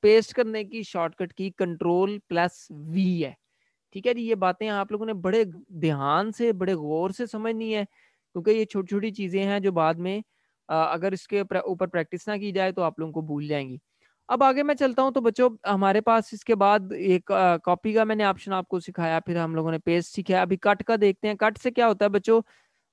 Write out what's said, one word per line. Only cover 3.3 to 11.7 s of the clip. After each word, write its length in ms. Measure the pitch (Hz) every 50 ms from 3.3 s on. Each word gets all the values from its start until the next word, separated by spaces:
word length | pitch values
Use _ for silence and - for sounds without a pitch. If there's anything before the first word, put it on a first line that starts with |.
| - _ _ _ _ _ _ _ _ _ _ _ -
ठीक 120 | 196 190
है 80 | 247 247
जी? 80 | 240
ये 140 | 226 226 226
बातें 320 | 190 185 180 180 - 214
आप 240 | 214 208 202 196 202
लोगों 140 | 214 208 220
ने 80 | 220 220
बड़े 320 | 180 170 185 208 226 220 180 160 185 - _ 185
ध्यान 580 | 160 160 160 147 139 139 143 151 175 202 226
से, 220 | 208 - 240 233 214
बड़े 220 | 180 185 190 190
गौर 360 | 160 151 147 156 160 180 190
से 160 | 190 - 247
समझनी 440 | 220 - 214 220 226 226 220 226 220
है, 140 | 214 208 202 - _ _ _ _ _ _ _ _ _
क्योंकि 180 | 175 165 214
ये 140 | 220 220 214
छोटी-छोटी 460 | 214 - 196 185 180 202 202 202 185
चीज़ें 340 | 190 214 196 175 180 196 196
हैं 160 | 196 202 202
जो 100 | 190 196
बाद 280 | 175 170 156 160 160 170
में, 240 | 180 185 196 214 214 - _ _ _ _ _ _ _ -
अ, 40 | 160
अगर 400 | 160 160 - 165 160 175 196 190
इसके 300 | 180 - - 202 202 196
प्र-, 180 | 196 190 185
ऊपर 260 | - 190